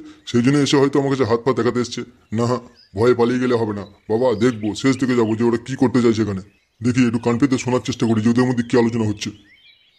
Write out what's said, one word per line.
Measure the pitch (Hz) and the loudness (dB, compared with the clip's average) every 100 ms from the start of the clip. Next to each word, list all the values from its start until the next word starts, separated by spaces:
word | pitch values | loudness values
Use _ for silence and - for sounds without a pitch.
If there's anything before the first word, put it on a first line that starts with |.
| - - - | -6 -20 -4
সেই | 120 | 0
জন্য | 120 147 | 2 2
এসে | 135 147 | 2 2
হয়তো | 139 143 | 2 2
আমার | 139 | 0
কাছে | 131 | 0
হাত | 110 117 | 0 0
পা | 139 | 0
দেখাতে | 120 117 120 | 0 0 -2
এসছে? | 120 - - _ _ | -4 -8 -14 _ _
না, | 107 120 123 - _ _ | -4 -2 -2 -6 _ _
ভয়ে | 95 120 | 0 2
পালিয়ে | 117 120 127 | 4 2 0
গেলে | 127 | 0
হবে | 120 110 101 | 0 -2 -6
না | 95 - - | -10 -16 -4
বাবা, | - 127 | 0 0
দেখবো, | 104 123 113 107 | 2 0 0 -6
শেষ | 98 135 127 | -2 -2 0
দিকে | 127 123 | 0 0
যাবো | 110 110 | 0 0
যে | |
ওরা | 117 117 120 | 0 -2 -4
কি | 131 | -2
করতে | 127 123 | 0 4
চাইছে | 117 107 | 2 2
এখানে। | 107 95 90 _ _ _ | -2 -4 -10 _ _ _
দেখি, | 117 117 123 | -2 0 0
একটু | 117 | 0
কান | 120 120 | -2 0
পেতে | 139 127 | 0 0
শোনার | 131 123 - | -2 -4 -4
চেষ্টা | 113 117 | -4 -2
করি | 110 | 0
যে | 110 | 2
ওদের | 120 127 | 2 2
মধ্যে | 120 117 | 0 0
কি | 123 | 2
আলোচনা | 117 117 107 | 2 0 -4
হচ্ছে। | 101 107 - _ _ _ _ _ | -4 -10 -14 _ _ _ _ _